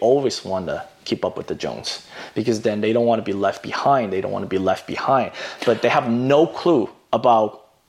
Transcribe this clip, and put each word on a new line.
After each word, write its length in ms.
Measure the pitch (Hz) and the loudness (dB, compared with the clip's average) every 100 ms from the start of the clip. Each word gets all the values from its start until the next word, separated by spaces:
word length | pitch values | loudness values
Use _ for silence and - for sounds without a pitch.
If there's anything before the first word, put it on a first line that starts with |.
always 420 | 117 139 131 - | 2 2 0 -4
wanna 420 | 92 95 82 - - - - | -6 -6 -4 -8 -10 -16 -6
keep 180 | - | -4
up 140 | 90 - | -2 -4
with 100 | - | -8
the 80 | 78 | -6
Jones 500 | 71 57 - - - - - - | -6 -8 -10 -12 -14 -18 -10 -4
because 260 | 117 110 | -2 0
then 200 | 110 104 | 0 0
they 100 | 107 | 0
don't 140 | 117 117 | 2 2
wanna 160 | 110 | 2
be 100 | 104 | 0
left 320 | 98 101 - | -2 -2 -2
behind. 480 | 107 - 135 139 104 | -6 -2 2 2 2
They 80 | 95 | -2
don't 120 | 98 | -2
wanna 140 | 98 98 | -4 -2
be 100 | 95 | 0
left 280 | 92 92 - | 0 -2 -4
behind, 460 | - - 135 104 - - - - | -4 0 0 0 -6 -12 -4 0
but 160 | 110 | 2
they 60 | 120 | 2
have 220 | 139 127 | 2 0
no 360 | 117 127 143 170 | 0 4 4 4
clue 440 | - 175 147 98 - _ | 2 2 2 2 -6 _
about 540 | 120 127 117 107 - - _ | 0 4 4 4 -2 -18 _